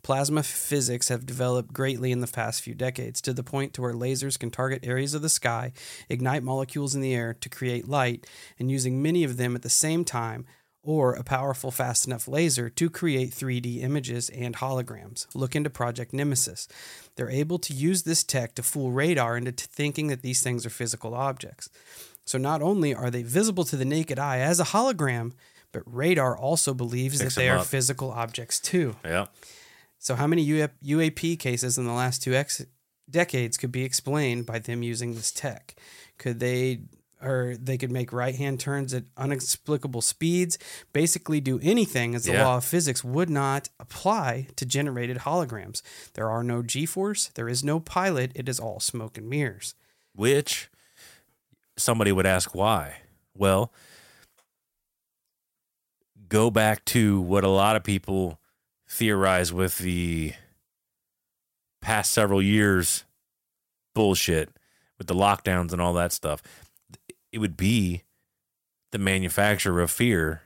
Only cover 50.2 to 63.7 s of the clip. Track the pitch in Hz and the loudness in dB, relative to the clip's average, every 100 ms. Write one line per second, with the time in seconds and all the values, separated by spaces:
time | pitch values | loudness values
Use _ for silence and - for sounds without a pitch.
50.2 | 113 139 147 - - _ _ _ - - | 4 4 2 -6 -8 _ _ _ -20 -20
51.2 | _ _ _ _ _ - - 113 101 95 | _ _ _ _ _ -2 0 4 4 6
52.2 | 95 92 - 87 104 101 73 - _ _ | 4 4 0 0 2 2 -2 -12 _ _
53.2 | _ 98 98 95 113 _ - - - _ | _ 0 4 4 2 _ -20 -20 -20 _
54.2 | _ _ _ _ _ _ _ _ _ _ | _ _ _ _ _ _ _ _ _ _
55.2 | _ _ _ _ _ _ _ _ _ _ | _ _ _ _ _ _ _ _ _ _
56.2 | 95 107 117 110 107 104 - 123 107 98 | 0 4 6 6 4 2 0 4 6 4
57.2 | 87 98 95 95 101 110 98 98 - 95 | 4 4 6 6 6 4 2 -2 0 -2
58.2 | 90 78 _ _ _ _ _ - 113 101 | -2 -6 _ _ _ _ _ 0 2 4
59.2 | 95 92 87 87 92 - 90 87 87 82 | 6 4 2 2 0 0 -2 0 0 -2
60.2 | 78 - - _ _ _ _ _ _ _ | -4 -8 -20 _ _ _ _ _ _ _
61.2 | _ _ _ _ _ _ - 107 - - | _ _ _ _ _ _ 0 2 2 4
62.2 | 104 98 98 107 104 92 87 - - _ | 6 6 6 6 6 4 2 -2 -6 _
63.2 | _ _ _ _ _ | _ _ _ _ _